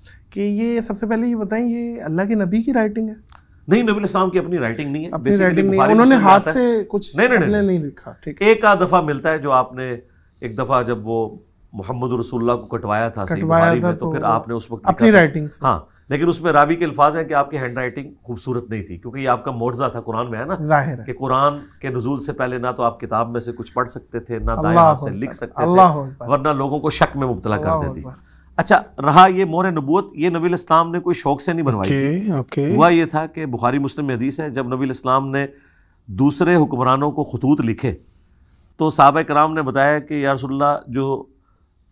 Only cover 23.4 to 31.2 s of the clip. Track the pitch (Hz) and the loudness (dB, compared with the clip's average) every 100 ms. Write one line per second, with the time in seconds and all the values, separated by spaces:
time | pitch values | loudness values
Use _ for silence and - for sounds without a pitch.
23.4 | 117 120 117 - 120 - - 117 117 113 | -8 -10 -8 -4 -4 -8 -12 -12 -8 -6
24.4 | 113 113 156 170 165 143 139 98 131 - | -4 -2 2 6 6 4 -4 -6 -8 -8
25.4 | 117 - 160 180 185 147 135 - 117 127 | -12 -2 2 6 6 4 -6 -10 -2 0
26.4 | 147 139 135 147 117 - 151 139 131 101 | 0 0 -2 -2 -2 0 0 0 -4 -4
27.4 | 107 104 156 160 - - 127 - _ _ | -2 -2 -2 -2 -4 -8 -14 -18 _ _
28.4 | _ - - 202 - - 143 175 190 185 | _ -6 2 2 2 -4 4 8 8 6
29.4 | 190 165 190 160 135 175 196 147 175 170 | 0 0 -2 -2 0 0 -2 -4 -2 0
30.4 | 175 175 - 160 170 175 175 175 | 0 -2 2 2 4 -2 -2 -2